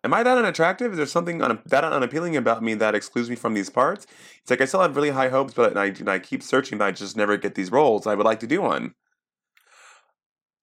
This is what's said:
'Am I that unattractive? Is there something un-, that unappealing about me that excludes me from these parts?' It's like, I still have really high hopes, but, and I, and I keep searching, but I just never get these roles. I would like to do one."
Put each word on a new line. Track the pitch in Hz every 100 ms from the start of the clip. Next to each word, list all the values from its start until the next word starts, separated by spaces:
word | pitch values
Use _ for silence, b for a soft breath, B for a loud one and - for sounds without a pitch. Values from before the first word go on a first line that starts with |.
'Am | -
I | 190
that | 247 254
unattractive? | 208 160 165 190 240
Is | 175
there | 143
something | 170 175 165
un-, | 127 107 -
that | 131
unappealing | 160 143 120 147 175 147
about | 117 113
me | 113
that | 107 107
excludes | 104 - 123 120
me | 120
from | 117
these | 107 92
parts?' | 123 143 208 - b b b
It's | -
like, | 127
I | 135
still | 190
have | 175
really | 143 147
high | 131 131
hopes, | 131 135
but, | - 110
and | 95
I, | 98
and | 90 101
I | 95
keep | - 135
searching, | - 131 139 104
but |
I | 101
just | 92 101 107
never | 104 101
get | 98 98
these | 92
roles. | 127 147 104 107
I |
would | 101 107
like | 110
to | 113
do | 175
one." | 143 69 58 _ _ _ _ _ _ _ b b b b b b _ _ _ _